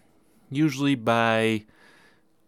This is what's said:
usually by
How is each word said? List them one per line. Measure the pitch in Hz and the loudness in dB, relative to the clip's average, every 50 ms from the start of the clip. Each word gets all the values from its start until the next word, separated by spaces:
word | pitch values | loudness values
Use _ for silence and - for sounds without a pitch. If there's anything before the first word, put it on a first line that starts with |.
| _ _ _ _ _ _ _ _ _ - | _ _ _ _ _ _ _ _ _ -8
usually | 131 143 156 156 127 135 143 139 139 | -2 0 0 0 0 0 0 0 0
by | 120 110 120 117 117 117 113 113 113 113 110 110 107 107 _ _ _ - - - _ _ _ _ _ _ _ _ _ _ | 0 0 0 0 2 2 2 2 2 0 0 0 -2 -6 _ _ _ -20 -20 -20 _ _ _ _ _ _ _ _ _ _